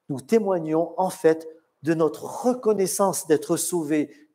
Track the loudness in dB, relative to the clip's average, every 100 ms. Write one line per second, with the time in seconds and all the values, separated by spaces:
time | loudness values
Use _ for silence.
0 | -10 -8 0 2 2 0 0 0 0 -2
1 | -4 2 2 2 -2 -16 _ _ -2 2
2 | 2 0 -10 -4 -2 0 0 0 0 0
3 | 0 0 0 0 2 -2 -2 -2 0 0
4 | -2 -8 _